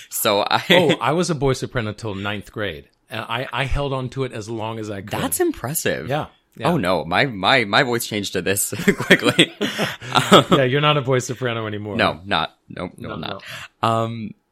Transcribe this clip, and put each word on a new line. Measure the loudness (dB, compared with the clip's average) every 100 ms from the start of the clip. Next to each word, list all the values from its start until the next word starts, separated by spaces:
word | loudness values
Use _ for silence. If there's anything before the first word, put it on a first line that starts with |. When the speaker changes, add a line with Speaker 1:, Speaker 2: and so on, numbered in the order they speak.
| -12
Speaker 1:
So | -2 2 2 2
I | 0 4
Speaker 2:
Oh, | 4 6 2
I | 2
was | 0 0
a |
boy | 0 0
soprano | 0 -4 -4 -4
till | -6 -8
ninth | -6 -6 -6 -8
grade. | -8 -6 -8 -16 _ _
And | -10
I, | -6 -6 -4
I | -4
held | 0 0 -2
on | -4 -4
to | -4
it | -6
as | -6 -8
long | -6 -6 -6
as | -8
I | -8
could. | -6
Speaker 1:
That's | -4 -2 0
impressive. | 0 0 -6 -2 -2 -2 -2
Speaker 2:
Yeah, | -4 -4 _ _ -4
yeah. | 0
Speaker 1:
Oh, | 2
no. | 2 0 2
My, | 2 2
my, | 0 2 4
my | 4 2
voice | 2 0 -2
changed | -4 -2
to | -2
this | 0 0 -2 0
<laughs> | 0 0
quickly. | 2 4 4 4 2 0
Speaker 2:
<laughs> | -6 -2 -4 -4 -2 0 6
Speaker 1:
Um, | 6 8
Speaker 2:
Yeah, | 4
you're | 4 2
not | 2 2
a |
boy | 2 0
soprano | -2 -6 -4 -4 -4
anymore. | -6 -6 2
Speaker 1:
No, | 2 0
not. | -2 0 0 _ -14
Nope, | -10 -10 -10
no, | -12
Speaker 2:
No, |
Speaker 1:
I'm | -10
not. | -10 -12 -12 -14 -16 _
Speaker 2:
no. | 0
Speaker 1:
Um, | 0 -2 -6 -10 -14 _